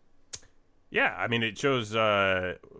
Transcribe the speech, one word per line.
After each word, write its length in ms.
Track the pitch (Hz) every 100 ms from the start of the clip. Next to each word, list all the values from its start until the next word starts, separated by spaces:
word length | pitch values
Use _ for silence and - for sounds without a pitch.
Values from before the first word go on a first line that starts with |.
| - - - - - _ _ _ -
Yeah, 240 | 220 269 90
I 120 | 107
mean, 160 | 117
it 120 | 113 95
shows, 400 | 139 127 104 113
uh, 600 | 107 101 98 92 92 - -